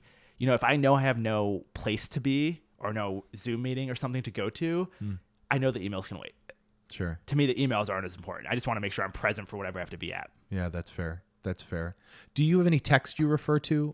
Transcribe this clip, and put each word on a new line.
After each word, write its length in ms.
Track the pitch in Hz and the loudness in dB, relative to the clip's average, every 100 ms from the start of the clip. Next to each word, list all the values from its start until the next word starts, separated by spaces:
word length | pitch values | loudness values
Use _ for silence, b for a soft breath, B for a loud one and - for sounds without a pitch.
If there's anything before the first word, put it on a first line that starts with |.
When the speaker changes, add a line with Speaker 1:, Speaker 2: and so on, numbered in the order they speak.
| b b b b | b b b b
Speaker 1:
you 100 | 127 | 2
know, 60 | |
if 100 | 120 | 4
I 140 | 120 143 | 4 4
know 180 | 135 139 | 6 6
I 60 | |
have 160 | 135 120 | 4 2
no 480 | 113 107 104 101 - | 2 2 2 0 -4
place 340 | - 120 110 - | -6 -2 -2 -2
to 120 | - | -2
be 400 | 131 135 151 170 _ - | 0 2 0 -2 _ -8
or 160 | 104 | -4
no 320 | 110 101 98 - 101 | -2 -2 -4 -8 -10
Zoom 260 | 123 117 | -4 -4
meeting 260 | 127 127 135 | -2 -4 -4
or 60 | 123 | -4
something 260 | 131 127 | -4 -4
to 80 | 120 | -4
go 180 | 107 104 | -4 -4
to, 360 | - 165 170 180 - | -2 -2 -2 -2 -6
Speaker 2:
Hmm. 140 | 104 95 - _ - | -6 -6 -10 _ -2
Speaker 1:
I 60 | 139 | 0
know 140 | 131 | 2
the 80 | 120 95 | 0 -4
emails 200 | 95 95 | -6 -8
can 100 | 95 | -10
wait. 140 | - - - - _ _ - | -12 -18 -20 -20 _ _ -14
Speaker 2:
Sure. 280 | - 90 82 - | -6 -4 -4 -2
Speaker 1:
To 100 | 143 | 2
me, 100 | 143 | 4
the 80 | 120 | 4
emails 340 | 135 110 104 | 2 0 0
aren't 160 | 95 95 | -2 -4
as 100 | 90 | -8
important. 320 | 87 90 64 | -12 -10 -4
I 40 | |
just 140 | 120 123 | -2 0
wanna 120 | 113 | -2
make 140 | 101 | -2
sure 100 | - | -2
I'm 80 | 95 | -4
present 380 | - 107 104 98 | 0 -2 -2 -6
for 80 | 104 | -8
whatever 220 | 92 92 | -6 -6
I 20 | |
have 80 | 87 | -8
to 80 | 87 | -8
be 160 | 85 | -8
at. 160 | 87 - _ - | -8 -12 _ -6
Speaker 2:
Yeah, 200 | 98 87 | -4 -2
that's 220 | 85 - | -4 -8
fair. 320 | - 85 87 - _ | -6 -6 -6 -12 _
That's 180 | 95 92 | -6 -6
fair. 340 | - 85 85 - B B B | -6 -6 -6 -8 B B B
Do 100 | - | 2
you 140 | 151 180 | 4 6
have 60 | 175 | 6
any 120 | 156 | 4
text 400 | - 139 - - | 6 4 4 0
you 80 | 151 | 2
refer 320 | 151 - 151 | 2 2 0
to 340 | - 151 147 | 2 0 0